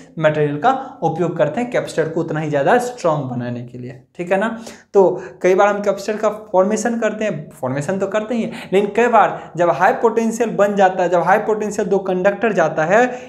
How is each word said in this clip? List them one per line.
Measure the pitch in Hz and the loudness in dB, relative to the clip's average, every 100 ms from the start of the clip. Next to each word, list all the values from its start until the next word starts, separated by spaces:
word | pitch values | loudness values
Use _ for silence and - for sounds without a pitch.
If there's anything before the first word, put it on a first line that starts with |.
| - - | -14 0
material | 156 151 147 147 | 0 2 0 0
का | 240 262 - - | 0 0 -4 -4
उपयोग | 165 156 170 170 | -4 -2 -2 0
करते | 147 240 | -2 -2
हैं | 247 | -4
कैपेसिटर | 156 - - 156 | -4 -4 -4 -4
को | 175 | -4
उतना | 156 151 | -4 -4
ही | 156 | -2
ज़्यादा | 143 151 240 | 0 2 2
strong | 240 - 170 147 127 | 0 -4 -2 -2 -4
बनाने | 123 120 120 | -6 -6 -8
के | 127 127 | -12 -14
लिए, | 123 - _ - | -16 -16 _ -10
ठीक | 175 | -2
है | 190 | -2
ना। | 220 226 - - _ | -2 -6 -14 -20 _
तो | 202 175 120 - - | 4 4 2 -8 -2
कई | 180 | 2
बार | 190 202 | 4 4
हम | 202 | 2
कैपेसिटर | 202 - - 208 | -2 -4 -4 -4
का | 214 208 - | -2 -4 -2
formation | 180 196 214 240 233 | 2 2 0 -2 -2
करते | 214 214 | -4 -2
हैं, | 214 151 - | -4 -6 -10
formation | - 127 139 147 190 | -8 -6 -4 -4 -4
तो | 190 | -2
करते | 214 220 | -2 -4
ही | 233 | -4
हैं, | 190 - - | -4 -8 -2
लेकिन | 185 208 - | 0 0 2
कई | 240 | 4
बार | 226 165 - - 156 | 4 4 0 -8 0
जब | 170 | 2
हाई | 160 196 | 4 2
potential | - 233 220 226 - 226 | 4 2 2 -2 0 -2
बन | 175 202 202 | 2 2 4
जाता | 185 185 | 2 4
है, | 175 | 0
जब | 180 | 2
हाई | 165 214 | 4 2
potential | 220 214 208 202 185 | 2 -2 -2 -4 0
दो | 190 | 0
conductor | 190 185 196 196 233 | 0 0 0 2 0
जाता | 180 160 156 | 2 0 0
है, | 156 214 247 - | 2 4 2 -2